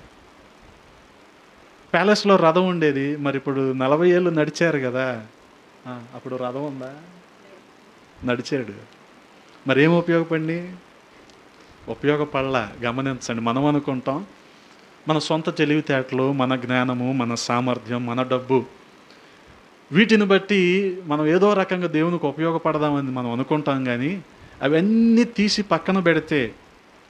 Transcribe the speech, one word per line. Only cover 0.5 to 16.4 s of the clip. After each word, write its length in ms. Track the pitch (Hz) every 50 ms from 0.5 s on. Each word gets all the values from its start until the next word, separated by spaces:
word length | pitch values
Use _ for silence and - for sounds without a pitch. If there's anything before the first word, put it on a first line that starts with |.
| - - - - - - _ - - - - _ _ - - - _ _ _ - - - - - - - - -
ప్యాలెస్లో 440 | - 170 180 208 214 208 - 202 196
రథం 320 | 180 165 160 160 180 185 185
ఉండేది, 480 | 180 170 156 151 135 135 139 143 147
మరి 200 | 151 143 139 135
ఇప్పుడు 360 | 135 - 147 135 135 135 131
నలభై 380 | 131 131 131 131 147 156 175 180
ఏళ్ళు 200 | 175 180 185 175
నడిచారు 480 | 165 156 151 151 151 - 175 165 151 143
కదా, 480 | 131 127 120 127 131 131 123 113 110 113 - - - - - - - - - - -
ఆ, 160 | 127 123 123 117 123 127
అప్పుడు 220 | 120 - 135 127
రథం 300 | 123 127 123 123 135 143
ఉందా? 280 | 147 139 131 127 131 139 151 165 175 180 175 - - - - - - - - - - - - - - - - - - - - -
నడిచాడు. 480 | 127 120 120 120 - 147 135 120 104 101 104 113 - - - - - - - - - - - - - - - - 135
మరి 140 | 131 131
ఏం 160 | 147 160 170 170
ఉపయోగపడింది? 720 | 165 170 170 165 165 160 160 160 156 160 165 170 175 180 185 180 - - - - - - - - - - - - - - - - - - - - - -
ఉపయోగపడలా. 840 | 113 - - 139 147 147 147 147 - 139 135 135 135 123 110 101 95 -
గమనించండి, 600 | 120 120 117 131 135 135 131 123 - - 120 113
మనం 220 | 113 117 117 135 143
అనుకుంటాం 640 | 147 147 143 143 - 135 127 123 135 135 156 202 - - - - - - - - - - - - - - - - 156
మన 100 | 156 151
సొంత 380 | 147 - 160 160 160 180 160
తెలివితేటలు, 760 | 170 156 143 151 156 147 - 143 131 127 127 131 127 131 135
మన 240 | 143 135